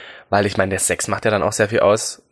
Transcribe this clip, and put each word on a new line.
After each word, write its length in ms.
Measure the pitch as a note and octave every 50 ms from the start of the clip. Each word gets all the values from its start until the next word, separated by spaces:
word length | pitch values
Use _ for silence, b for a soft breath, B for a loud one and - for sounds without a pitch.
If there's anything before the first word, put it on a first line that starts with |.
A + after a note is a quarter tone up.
| B B B B B B
Weil 160 | G2 G#2 G2+
ich 120 | G2+ -
meine, 140 | G2+ F#2+ G2
der 80 | F#2+ F#2
Sex 280 | - - F2 - -
macht 160 | - G2 - -
ja 60 | A2
dann 120 | G#2+ F#2+ E2
auch 100 | G#2 -
sehr 160 | - G#2+ G2+
viel 100 | A#2 -
aus, 420 | - G2 G#2+ A2+ - - - - _ _